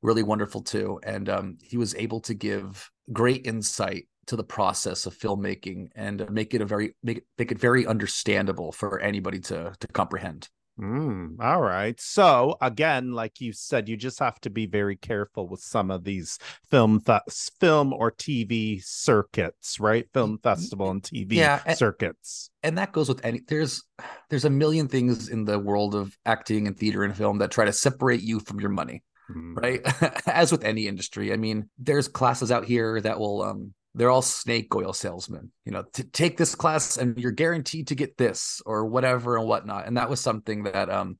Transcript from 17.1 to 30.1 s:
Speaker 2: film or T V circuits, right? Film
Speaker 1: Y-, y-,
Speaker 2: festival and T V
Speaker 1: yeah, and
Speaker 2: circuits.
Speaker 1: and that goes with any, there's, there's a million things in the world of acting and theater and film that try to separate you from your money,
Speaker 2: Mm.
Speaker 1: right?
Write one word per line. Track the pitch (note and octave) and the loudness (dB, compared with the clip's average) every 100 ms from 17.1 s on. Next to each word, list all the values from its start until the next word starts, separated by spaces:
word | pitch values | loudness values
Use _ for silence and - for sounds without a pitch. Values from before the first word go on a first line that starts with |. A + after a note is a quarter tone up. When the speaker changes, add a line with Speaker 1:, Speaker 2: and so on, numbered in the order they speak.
| G#2+ - - - - | 2 2 -8 -10 2
Speaker 2:
film | F3+ D#3 C#3 | 4 6 4
or | C3 A#2 | 2 0
T | - - C3+ G#2+ | -2 -4 -4 -2
V | A#2 A2 G2+ | -2 -2 -4
circuits, | - - - A2 G2 - E2 - - - | -8 -2 4 4 4 0 -2 -4 -12 -2
right? | G#2+ A2+ A#2 | 2 2 2
Film | C3+ A2 | 0 0
Speaker 1:
Y-, | G#2+ | 0
y-, | A#2+ G2+ | 0 0
Speaker 2:
festival | F3 G2 F#2+ | -2 -4 -2
and | F#2+ | -2
T | F#2+ B2 F#2+ | -6 -8 0
V | A2+ | 4
Speaker 1:
yeah, | D#3 C#3 - | 4 4 0
and | - | 2
Speaker 2:
circuits. | A2+ - F#2 - - - - _ | 2 2 -4 -6 -14 -16 -16 _
Speaker 1:
and | D3+ E3 | -4 -2
that | G3 | -2
goes | E3 C3+ | 0 0
with | C3 | 0
any, | A#2 A#2 - | -2 -6 -4
there's, | D3+ D#3 - - - - - _ | -2 -2 -4 -12 -18 -16 -18 _
there's | D3 D3+ | 0 2
a | |
million | C#3 D#3 D#3+ C#3+ | 4 4 4 2
things | C3+ B2 A2+ - | 4 4 2 -2
in | A2+ | -4
the | G#2+ G#2 | 0 0
world | G2+ G2+ G#2 | 2 2 2
of | G#2 G2 - - | 0 -4 -4 -2
acting | A2+ - G#2+ G#2 | -2 0 0 0
and | F#2+ | 0
theater | G#2 G2+ | 0 2
and | G2+ F#2+ | 0 0
film | G#2 G2+ | 0 2
that | G2+ | 2
try | - G#2+ | 4 4
to | |
separate | G2+ C#3+ B2+ C3 A#2+ | 4 0 2 2 2
you | A2 A2+ | 0 -4
from | G#2+ G#2+ | -4 -4
your | G2+ | -2
money, | G2 C#2 C#2+ - _ - | -2 -4 -10 -16 _ -16
Speaker 2:
Mm. | E2 E2 E2 | -12 -10 -4
Speaker 1:
right? | B2 B2+ - C3 E3 | -2 0 0 2 2